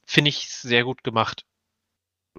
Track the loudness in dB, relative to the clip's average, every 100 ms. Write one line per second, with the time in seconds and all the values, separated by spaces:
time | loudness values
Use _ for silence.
0 | -2 2 2 0 -6 -10 0 2 2 -2
1 | -2 0 0 -4 -16 _ _ _ _ _
2 | _ _ _